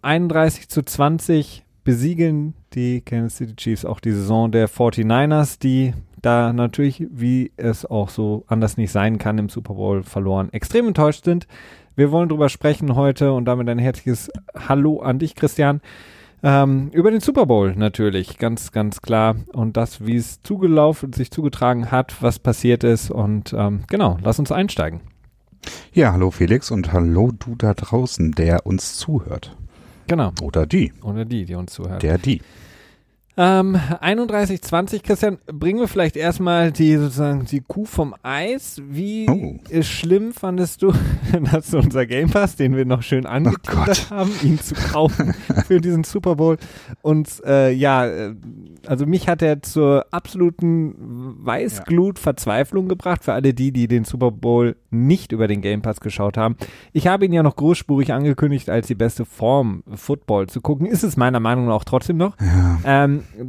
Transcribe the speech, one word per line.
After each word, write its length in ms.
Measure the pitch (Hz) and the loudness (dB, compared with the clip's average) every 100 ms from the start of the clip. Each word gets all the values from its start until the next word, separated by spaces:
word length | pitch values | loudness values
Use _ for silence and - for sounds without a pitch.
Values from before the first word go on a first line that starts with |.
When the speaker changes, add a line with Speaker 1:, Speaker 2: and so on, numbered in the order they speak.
Speaker 1:
einunddreißig 640 | 139 160 175 160 160 - - | -2 0 2 2 2 0 -6
zu 140 | - | -4
zwanzig 840 | 139 - 143 160 - 160 143 - - _ | -4 0 2 2 2 0 0 -8 -20 _
besiegeln 680 | - 120 143 170 165 151 151 - - | -2 0 0 0 0 0 -4 -8 -12
die 280 | 127 123 123 | -6 -4 -4
Kansas 360 | - 120 117 - | -4 -4 -4 -6
City 180 | 117 | -12
Chiefs 300 | 110 - 110 | -8 -4 -4
auch 160 | - 104 | -4 -6
die 100 | 113 | -2
Saison 400 | 101 98 110 117 | -2 0 2 2
der 160 | 113 107 | 2 0
Forty-Niners, 920 | - 120 117 110 120 147 151 143 - | 2 0 2 2 2 2 2 0 -2
die 340 | 135 131 131 120 - - | 0 2 0 -2 -10 -4
da 320 | 117 120 117 | 0 2 2
natürlich, 520 | 120 120 - 143 131 160 | 0 0 0 -2 -2 -8
wie 420 | 127 120 127 127 - | -4 0 0 -2 -4
es 260 | 110 110 | -4 -4
auch 240 | - 110 101 | -4 -4 -2
so 360 | - 107 107 - | -2 -2 -2 -2
anders 320 | 113 110 - | 0 0 0
nicht 120 | 104 | -2
sein 280 | 104 104 110 | 0 0 0
kann, 180 | 107 107 | -2 -2
im 140 | 104 | -2
Super 240 | - 110 | -6 -10
Bowl 280 | 98 101 98 | -6 -2 -2
verloren, 480 | 95 101 98 95 95 | -4 -4 -2 0 -2
extrem 340 | 113 - 226 233 | -6 -2 0 0
enttäuscht 380 | 170 151 147 175 | 2 2 2 0
sind. 200 | 175 - - - - _ - | -2 -4 -18 -20 -20 _ 0
Wir 160 | 143 | 2
wollen 180 | 160 170 | 4 2
drüber 180 | 151 143 | 2 0
sprechen 460 | - 151 147 147 | 2 0 0 0
heute 400 | 127 139 131 139 | 2 2 2 2
und 100 | 131 | 2
damit 240 | 123 123 120 | 0 0 0
ein 100 | 120 | 0
herzliches 520 | 127 120 131 117 - - - - | 0 -2 -4 -4 -6 -16 -16 -10
Hallo 440 | - 139 151 151 | -2 2 2 0
an 180 | 135 127 | -2 -2
dich, 160 | 160 | -2
Christian. 480 | - 147 - 143 147 - - - - - _ | -2 -2 2 2 0 -4 -20 -20 -20 -20 _
Ähm, 460 | 143 139 139 135 143 | 2 4 4 2 0
über 160 | 156 196 | 2 4
den 100 | 220 | 4
Super 240 | - 269 | 2 2
Bowl 300 | 165 110 98 92 | 4 4 2 2
natürlich, 600 | 107 - 104 95 95 - | -2 0 0 0 -4 -4
ganz, 340 | 117 113 - | -4 -4 -6
ganz 300 | 110 107 - | -4 -4 -4
klar. 340 | - 110 110 110 - | -2 2 2 0 -4
Und 240 | 127 113 110 | -4 -2 0
das, 300 | 117 - 107 | -4 -4 -2
wie 100 | 117 | -2
es 240 | 113 - | -2 -8
zugelaufen, 720 | - 196 185 156 151 156 139 | -8 0 2 6 4 2 -4
sich 180 | 123 127 | -6 -6
zugetragen 600 | - 147 - 123 123 117 | -4 -4 0 0 0 0
hat, 320 | 127 127 - | 0 -2 -2
was 160 | 120 - | -2 0
passiert 460 | - 110 120 120 | 0 0 2 4
ist. 260 | 120 113 - | 4 2 0
Und, 440 | - 104 107 - | -2 0 -2 -4
ähm, 260 | 113 104 101 - | -2 -2 -2 -4
genau, 280 | 196 147 87 | 0 0 0
lass 160 | 98 113 | 0 0
uns 120 | 147 | 0
einsteigen. 500 | 147 196 - 80 82 - _ _ _ _ _ - - - | -2 -2 -2 -4 -6 -16 _ _ _ _ _ -18 -18 -4
Speaker 2:
Ja, 220 | 175 127 | 4 4
hallo 160 | 90 92 | 4 2
Felix 400 | - 87 123 - | 2 2 2 0
und 240 | 107 82 | -4 0
hallo 380 | 87 85 85 120 113 | 2 2 4 2 0
du 160 | 120 | -8
da 200 | 117 110 | -2 0
draußen, 580 | 98 - 117 127 - 80 | 0 -2 -2 -2 0 -2
der 320 | 78 82 85 | 2 2 2
uns 320 | - 95 - - | 0 -4 -4 -10
zuhört. 580 | - 143 - - - - - - - - - | -4 -4 -4 -10 -12 -18 -20 -20 -20 -14 -4
Speaker 1:
Genau. 260 | - 104 85 | -2 -2 -4
Speaker 2:
Oder 240 | 73 82 | -4 -2
die. 300 | 78 190 - - | 2 2 0 -4
Speaker 1:
Oder 240 | 107 104 113 | -8 -6 -4
die, 180 | 120 | -6
die 100 | 87 | -6
uns 200 | 87 90 | -8 -10
zuhört. 280 | - 87 92 | -10 -8 -4
Speaker 2:
Der, 140 | 78 87 | 0 0
die. 240 | 135 120 - - - - - _ _ _ _ - | 0 -4 -4 -20 -20 -20 -20 _ _ _ _ 2
Speaker 1:
Ähm, 400 | 180 190 190 190 135 175 | 4 4 4 0 0 -4
einunddreißig 640 | 160 214 240 208 202 190 | -2 -2 0 0 -2 -4
zwanzig, 400 | - 170 196 208 | -2 -2 -2 -4
Christian, 360 | - 202 214 185 - | -2 0 0 -2 -8
bringen 340 | 151 165 220 | -4 -2 0
wir 80 | 226 | -2
vielleicht 260 | 196 165 | 0 0
erstmal 560 | 143 165 175 180 170 165 | 0 -2 -2 0 2 2
die, 260 | 151 156 151 | 2 4 4
sozusagen, 480 | 147 127 147 143 127 | 2 0 -2 -2 -4
die 160 | 143 | -6
Kuh 220 | - 202 | -6 -8
vom 300 | 214 - 147 - | -6 -4 -4 -6
Eis. 580 | 127 139 190 262 - - 139 | -8 -6 -4 -6 -10 -16 -12
Wie 380 | 143 196 220 220 | -8 -6 -4 0
Speaker 2:
Oh. 540 | 190 - - - 165 | 0 -2 -12 -6 -2
Speaker 1:
schlimm 500 | 156 - 165 196 220 | -2 -2 0 2 0
fandest 500 | - 190 180 175 - | -8 -6 -2 -4 0
du, 100 | 190 - - - | 2 2 2 -2
<laughs> 320 | - 175 139 | -2 0 2
dass 220 | 160 - | 0 0
unser 320 | 156 127 131 120 | 2 2 2 0
Game 240 | 127 160 | 0 2
Pass, 240 | 202 196 | 2 2
den 220 | - 131 131 | 2 0 2
wir 80 | |
noch 180 | 127 127 | 2 0
schön 240 | 120 131 131 | 0 -2 -2
angeteasert 460 | 127 120 95 - | 0 0 0 -2
Speaker 2:
Oh 120 | - 76 | -2 2
Gott. 240 | 190 - | 0 -2
Speaker 1:
haben, 180 | 202 190 202 | -2 -2 0
ihn 160 | 147 156 | 2 2
zu 160 | - - | -2 -6
kaufen 580 | - 151 156 - 147 - - | -4 2 2 2 -2 -2 -2
Speaker 2:
<laughs> 160 | - - | 0 2
Speaker 1:
für 140 | 185 | 2
diesen 240 | 170 165 | 2 0
Super 320 | 160 208 180 151 | -2 -2 -2 2
Bowl, 220 | 160 160 - - - - | 2 0 -4 -20 -18 -6
uns, 380 | 151 156 151 - | 0 2 0 -6
äh, 320 | 143 139 131 | 2 4 4
ja, 340 | 127 139 131 123 | 4 2 2 2
äh, 300 | 85 104 107 - 104 85 82 - | -2 -8 -10 -16 -18 -20 -16 -6
also 180 | 131 | -2
mich 240 | 143 175 - | 0 0 0
hat 140 | 165 | 0
er 200 | 160 147 | 2 0
zur 440 | - 156 143 139 - | -2 0 4 4 0
absoluten 800 | 175 - 185 175 170 170 165 156 - 117 120 131 - | -8 -8 0 0 2 0 0 -2 -6 -14 -12 -12 -10
Weißglut, 760 | 139 113 226 95 - 170 190 185 | -6 -4 -4 -6 0 2 2 0
Speaker 2:
Ja. 40 | |
Speaker 1:
Verzweiflung 640 | 156 135 - 110 139 196 185 | -4 -2 -2 -2 0 -2 -2
gebracht, 380 | 185 180 175 | -4 -2 -4
für 80 | - | -2
alle 200 | 110 135 | 0 0
die, 200 | 123 135 | 2 0
die 160 | 127 117 | 0 2
den 160 | 120 | 0
Super 260 | 110 123 123 | 0 0 -2
Bowl 460 | 110 117 120 120 - - | 0 2 2 2 -2 -6
nicht 420 | 117 131 185 - | 0 2 2 0
über 160 | 113 107 | -2 0
den 120 | 104 | 0
Game 220 | 101 104 | -2 -4
Pass 160 | 110 104 | -4 -6
geschaut 380 | 107 104 101 113 | -8 -4 -4 0
haben. 180 | 113 113 - - - | -2 -2 -8 -16 -6
Ich 160 | 156 170 | -2 0
habe 160 | 196 | 2
ihn 80 | 190 | 2
ja 100 | 170 | 4
noch 140 | 151 - | 2 2
großspurig 560 | 147 175 - 139 139 | 2 0 0 0 0
angekündigt, 580 | 127 147 135 147 139 - | 0 0 0 0 0 -2
als 160 | 110 107 | -2 -2
die 80 | |
beste 300 | 107 117 - | -2 -2 -2
Form, 580 | 117 - 113 139 120 92 - | -10 -2 2 2 2 -2 -10
Football 540 | 101 - 143 - 101 95 | -12 -6 -6 0 0 0
zu 140 | 123 | -4
gucken. 260 | - 143 185 | -4 -2 0
Ist 160 | 214 | 0
es 140 | 208 135 | -2 0
meiner 240 | 123 123 | 2 2
Meinung 260 | 113 123 120 | 0 0 0
nach 80 | |
auch 100 | 107 | 0
trotzdem 320 | - 131 - 165 | 0 -2 0 -2
noch. 200 | 190 - | -2 -2
Speaker 2:
Ja. 380 | 95 90 87 82 | 0 2 2 0
Speaker 1:
Ähm, 380 | 104 139 143 143 - 104 | 2 4 4 0 -4 -14